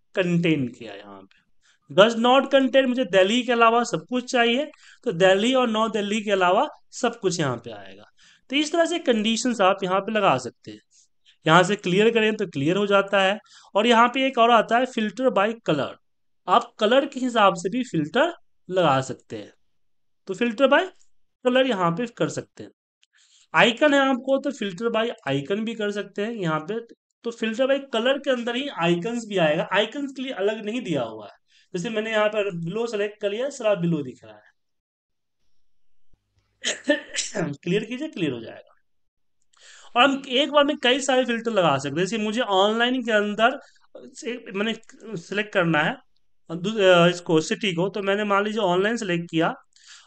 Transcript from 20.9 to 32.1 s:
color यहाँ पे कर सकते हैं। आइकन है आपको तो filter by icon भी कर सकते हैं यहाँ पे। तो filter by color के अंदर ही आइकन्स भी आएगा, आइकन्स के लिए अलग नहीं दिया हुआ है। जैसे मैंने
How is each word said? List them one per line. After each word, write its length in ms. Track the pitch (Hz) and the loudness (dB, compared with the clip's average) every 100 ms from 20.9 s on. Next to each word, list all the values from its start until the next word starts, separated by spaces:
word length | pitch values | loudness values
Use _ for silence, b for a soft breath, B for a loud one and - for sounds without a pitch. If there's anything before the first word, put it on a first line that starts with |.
| - - _ _ _ 254 | -8 -20 _ _ _ 0
color 200 | 254 262 | 2 2
यहाँ 260 | 196 170 | 2 0
पे 160 | 170 - | 0 -6
कर 220 | - 156 | -4 -4
सकते 340 | - - - | -6 -12 -16
हैं। 60 | 107 _ _ _ _ b b b b 160 | -20 _ _ _ _ b b b b 4
आइकन 380 | 220 - 302 | 4 4 4
है 60 | 277 | 4
आपको 380 | 269 247 269 269 | 2 0 0 -2
तो 140 | 285 | -2
filter 420 | - 202 175 233 220 | -4 -6 -4 -4 -2
by 160 | 233 - 139 | -4 -6 -4
icon 320 | 139 143 202 226 | -4 -2 -4 -4
भी 100 | 226 | -4
कर 160 | 208 | -6
सकते 340 | 202 202 - 214 | -6 -8 -8 -8
हैं 60 | |
यहाँ 280 | 226 165 156 | -4 -4 -4
पे। 360 | 156 226 233 - _ _ | -4 -8 -10 -20 _ _
तो 80 | 233 | -12
filter 340 | - 220 220 262 | -6 -6 -2 0
by 140 | 277 277 226 | 0 -2 -2
color 240 | 247 277 | 0 -2
के 120 | 277 | -2
अंदर 240 | 247 233 240 | -2 -2 -6
ही 120 | 285 | -6
आइकन्स 580 | 180 170 175 226 240 220 | -4 0 0 -2 -6 -4
भी 120 | 190 | 0
आएगा, 300 | 160 160 208 | 0 0 -2
आइकन्स 380 | 202 220 285 277 | -2 -2 -4 -10
के 100 | 269 | -10
लिए 100 | 262 | -10
अलग 340 | - 202 220 208 | -4 -4 -4 -6
नहीं 160 | 247 | -8
दिया 220 | 190 143 | -4 -4
हुआ 240 | 113 107 101 | -4 -10 -18
है। 100 | - _ b b | -20 _ b b
जैसे 160 | 180 233 | -8 -6
मैंने 220 | 214 226 | -4 -2